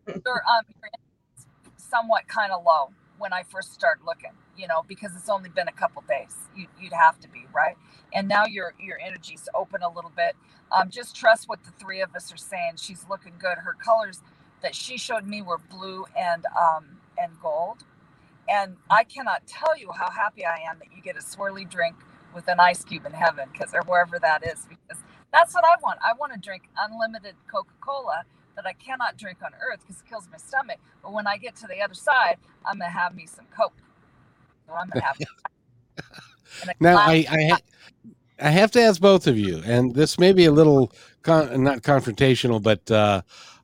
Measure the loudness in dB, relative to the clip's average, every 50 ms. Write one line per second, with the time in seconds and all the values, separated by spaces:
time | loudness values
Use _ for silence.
0 | _ -16 -14 -10 -8 -6 -6 -4 0 0 0 0 -2 _ _ _ -20 -20 -20 -20
1 | _ _ _ _ _ _ _ -20 _ _ _ _ _ _ _ _ -10 -6 -4 -4
2 | 0 0 -2 -2 -2 -4 -4 -4 -4 -2 -4 -2 2 2 2 2 0 -4 _ _
3 | _ _ _ -14 -10 -8 -8 -8 -8 -10 -12 -14 -14 -14 -8 -4 -2 -2 -2 -2
4 | _ -10 -12 -12 -14 -20 -20 _ _ _ _ -14 -10 -6 -6 -6 -6 -8 -12 -16
5 | -16 -16 -16 -10 -6 -6 -6 -6 -6 -8 -8 -6 -6 -6 -6 -6 -8 -8 -8 -10
6 | -8 -6 -6 -6 -8 -10 -18 -20 -20 -20 _ -20 -20 -20 _ -20 -16 -8 0 2
7 | 2 2 2 _ -6 -20 -20 -20 -20 _ -4 -2 -2 -2 -4 -8 _ _ _ _
8 | _ _ -6 -4 -2 0 0 2 0 0 -2 -8 -10 -12 -12 -16 -16 -16 -16 -14
9 | -14 -16 -16 -16 -18 -20 -20 -20 -14 -8 -8 -8 -6 -8 -8 -8 -8 -8 -10 -12
10 | -16 -12 -6 -4 -4 -4 -4 _ _ _ _ _ _ -2 0 0 0 -2 -6 -14
11 | -16 -16 -12 0 2 4 4 4 0 -6 -14 -14 _ -20 -20 -20 -16 -12 -8 -8
12 | -8 -8 -10 -12 -18 -18 -20 -20 -16 -14 -10 -8 -8 -8 -10 -10 -14 -18 -18 -18
13 | -14 -12 -14 -14 _ -18 -14 -8 -6 -6 -6 -6 -8 -12 -12 -6 -2 0 0 0
14 | 0 -4 -12 -20 -20 _ _ _ _ _ _ _ -10 -10 -10 -10 -12 -12 -12 -12
15 | -8 -6 -6 -6 -6 -8 -12 -12 -10 -8 -10 -10 -10 _ -20 -16 -14 -14 -12 -14
16 | -14 -10 -8 -4 -4 -2 -4 -4 -6 -6 -2 0 2 2 0 -2 -6 _ -20 -20
17 | _ _ _ -10 -10 -10 -10 -10 -8 -6 -6 -4 -6 -6 -8 -14 _ _ _ _
18 | _ _ _ _ _ _ _ _ _ -4 -4 -4 -4 -6 -10 -14 _ 2 2 2
19 | 2 0 -4 -10 -6 -6 -6 -6 -8 -12 -10 -4 -2 -2 -2 -2 -6 -12 -10 -8
20 | -8 -6 -4 -4 -6 -6 -6 -6 -6 -6 -6 -6 -8 -12 -14 -16 -18 _ _ -18
21 | -16 -16 -14 -14 -16 -18 -12 -10 -8 -8 -8 -10 -14 -12 -6 -4 -4 -4 -4 -8
22 | _ _ _ _ _ _ -20 -8 -4 0 4 6 6 6 4 2 -4 -12 -12 -12
23 | -12 -12 -4 -2 0 0 0 -2 -8 -12 -12 -12 -10 -6 -4 -4 -2 2 2 2
24 | 2 2 -2 -2 0 0 0 0 -2 -8 -12 -12 -16 -20 -20 -20 _ -20 -20 -20
25 | -20 _ _ _ _ _ 4 4 4 4 4 4 4 4 4 4 0 -4 -4 -4
26 | -2 -4 -4 -4 -6 -10 -12 -14 -14 -14 -16 -16 _ _ _ -8 -8 -8 -6 -6
27 | -8 -8 -8 -10 -18 -20 -20 _ _ -10 -8 -8 -8 _ _ _ -10 -10 -8 -8
28 | -6 -8 -8 -8 -10 _ _ _ _ _ _ -14 -12 -12 -14 _ -14 -12 -8 -6
29 | -6 -6 -8 -10 -14 -18 -16 -14 -16 -16 -14 -12 -10 -10 -10 -12 _ -20 -20 -20
30 | _ _ -18 -18 -18 _ -20 -20 -16 -8 -6 -6 -6 -6 -10 -16 _ _ _ _
31 | -18 -12 -10 -8 -6 -6 -6 -8 -10 -16 -18 -18 -18 -14 -10 -8 -8 -8 -8 -6
32 | -2 0 2 2 2 0 -2 -4 _ _ _ _ -10 -10 -8 -8 -10 -8 -6 -6
33 | -6 -6 -6 -10 -20 -20 -20 -20 _ _ -6 -4 -4 -4 -4 _ _ _ _ _
34 | _ _ _ _ _ _ _ _ _ _ _ _ _ -12 -10 -10 -8 -6 -6 -4
35 | -4 -4 -4 -6 -10 -14 -14 _ -16 -16 _ _ _ _ _ _ _ _ _ -20
36 | -20 _ -20 -20 -20 _ _ _ _ _ -18 -14 -12 -10 -2 4 6 8 8 8
37 | 8 6 6 4 2 2 0 0 2 2 0 0 -2 _ _ _ -20 -20 _ _
38 | -20 -20 -20 _ _ _ _ -4 0 2 4 6 4 6 6 6 6 6 6 6
39 | 6 6 6 6 4 2 2 2 0 -2 -4 -4 -2 0 2 2 2 2 2 2
40 | 2 2 4 4 6 6 8 8 8 8 8 8 8 8 8 6 4 2 0 -8
41 | -20 -20 _ _ 0 2 4 4 2 2 0 0 2 2 0 0 2 2 2 2
42 | 2 0 0 2 4 4 4 4 2 0 0 2 2 2 0 0 _ 2 2 4
43 | 4 4 2 0 -2 _ -16 -20 -20 -20 -20 _